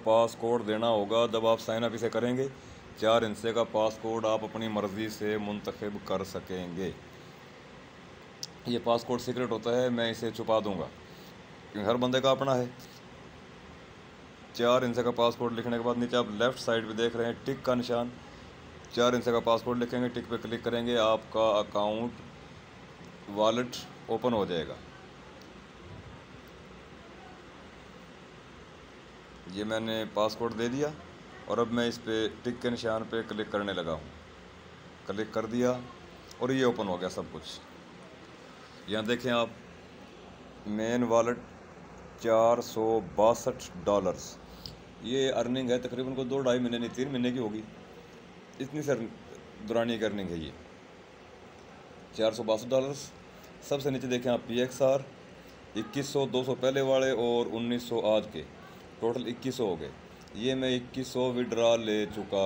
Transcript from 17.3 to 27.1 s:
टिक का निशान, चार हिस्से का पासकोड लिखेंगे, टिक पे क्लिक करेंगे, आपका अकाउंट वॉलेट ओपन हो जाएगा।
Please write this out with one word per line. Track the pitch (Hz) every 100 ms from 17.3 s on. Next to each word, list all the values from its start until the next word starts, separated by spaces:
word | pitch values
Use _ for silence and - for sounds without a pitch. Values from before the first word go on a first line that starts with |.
| 117 -
टिक | 135 131
का | 123
निशान, | 120 120 120 - - - - - - - - 117
चार | 123 123
हिस्से | 120
का | 117
पासकोड | 117 113 123 120
लिखेंगे, | 120 123 123
टिक | 120 110
पे | 113
क्लिक | 110 113
करेंगे, | 117 117 120 120
आपका | 110 110 - 110 110 104
अकाउंट | 104 104 104 110 120 - - - - - - - - - - - -
वॉलेट | 101 110 117 123 - - - -
ओपन | 113 127
हो | 113 90
जाएगा। | 85 71 - - - - - - - - - - - - - - - - - - - - - - - -